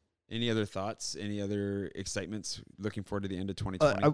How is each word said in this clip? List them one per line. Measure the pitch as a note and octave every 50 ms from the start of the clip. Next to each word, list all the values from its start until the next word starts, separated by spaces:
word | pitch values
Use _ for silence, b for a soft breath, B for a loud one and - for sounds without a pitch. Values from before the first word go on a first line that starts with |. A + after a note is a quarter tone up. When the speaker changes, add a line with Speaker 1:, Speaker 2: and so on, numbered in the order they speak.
| _ _ _ _ _ _
Speaker 1:
Any | G#2 A#2 A#2+ A#2+
other | A2+ A2 G#2
thoughts? | G2+ - F#2+ F#2+ G#2+ - - - - - -
Any | G2+ G#2 G#2 G2+
other | G2+ G2 G#2 G2+ G2+ G2+ G2+ G2 F#2+ - -
excitements? | - G2 - - G#2 F#2 D#2+ G#2+ G#2+ - - - - - - - -
Looking | G2 G#2+ - G#2+ F#2+
forward | - G#2 G2+ G2
to | F#2+
the | F#2+
end | F2+ F#2+ G2
of | F#2+
twenty | - - G2 F#2 F2+
twenty? | D#3 C#3+ - - -
Speaker 2:
Uh, | D3+